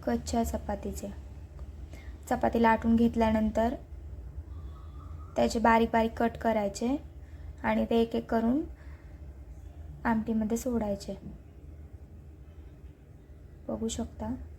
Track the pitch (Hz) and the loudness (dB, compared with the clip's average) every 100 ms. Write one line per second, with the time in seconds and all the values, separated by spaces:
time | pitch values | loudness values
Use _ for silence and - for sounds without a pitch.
0 | - 233 - 233 226 214 - 202 202 196 | 0 0 2 0 2 -2 -2 -4 -2 -6
1 | 202 196 - - - - - - - - | -8 -8 -10 -12 -14 -12 -12 -12 -12 -12
2 | - - - 240 233 233 226 220 233 226 | -12 -12 -2 2 2 6 6 6 6 6
3 | 233 233 220 220 214 214 226 269 - - | 6 6 4 6 4 4 2 2 -8 -12
4 | - - - - - - - - - - | -12 -10 -10 -10 -10 -10 -10 -12 -14 -12
5 | - - - - 240 233 226 226 226 226 | -12 -12 -8 2 2 4 6 6 6 4
6 | 226 - 233 233 226 220 202 196 240 285 | 2 2 0 2 2 2 0 0 0 0
7 | - - - - - - 226 220 220 233 | -2 -16 -16 -14 -12 -4 0 2 4 4
8 | 226 226 233 226 226 262 339 - - - | 4 2 0 2 4 2 0 -8 -14 -14
9 | - - - - - - - - - - | -14 -14 -14 -14 -14 -14 -14 -14 -14 -4
10 | 233 226 220 220 214 233 254 233 208 196 | 0 2 2 0 2 0 0 0 0 -2
11 | - 196 - - - - - - - - | -4 -8 -10 -14 -16 -18 -18 -16 -16 -16
12 | - - - - - - - - - - | -16 -16 -18 -18 -18 -18 -18 -16 -18 -18
13 | - - - - - - - 220 220 226 | -20 -20 -20 -18 -18 -16 -6 -4 -2 -4
14 | 226 - 220 262 - | -6 -6 -6 -6 -8